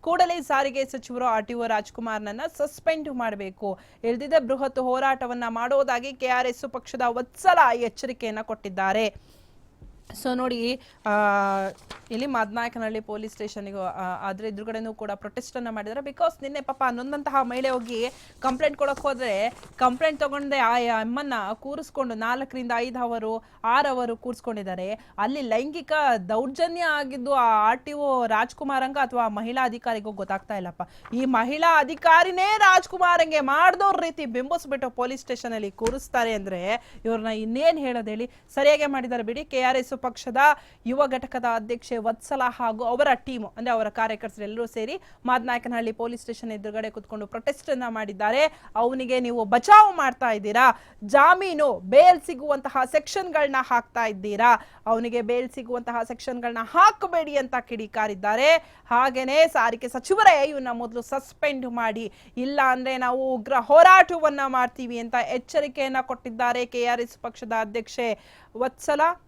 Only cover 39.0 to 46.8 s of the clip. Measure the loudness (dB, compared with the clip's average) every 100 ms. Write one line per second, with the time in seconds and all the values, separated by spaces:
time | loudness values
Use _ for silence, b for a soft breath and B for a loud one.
39 | -4 -4 -4 -6 -6 0 2 0 -2 -6
40 | -6 -8 -6 4 4 4 B B -6 0
41 | 2 0 -6 -4 -2 -2 -4 -8 -6 -6
42 | -4 -6 -6 -2 -2 -2 -4 -2 -4 0
43 | 2 2 -2 -8 -10 -8 -2 -2 -2 -2
44 | -4 -4 -10 -10 -10 -8 -8 -6 -6 -8
45 | b b -2 0 0 -4 -4 -6 -6 -6
46 | -8 -8 -12 -12 -10 -10 -10 -8